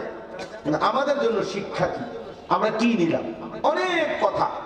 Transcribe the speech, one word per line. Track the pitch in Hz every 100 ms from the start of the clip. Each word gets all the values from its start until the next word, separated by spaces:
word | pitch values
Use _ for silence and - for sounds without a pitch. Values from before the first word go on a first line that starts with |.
| - - - - - 160
কিন্তু | 147 151
আমাদের | 196 247 277 262
জন্য | 226 202
শিক্ষা | - 202 - - 180
কি, | - 120 - - - -
আমরা | 190 214
কি | 214 233
নিলাম? | 190 165 - - - - -
অনেক | 269 349 370 339 294 - 208
কথা, | - 151 -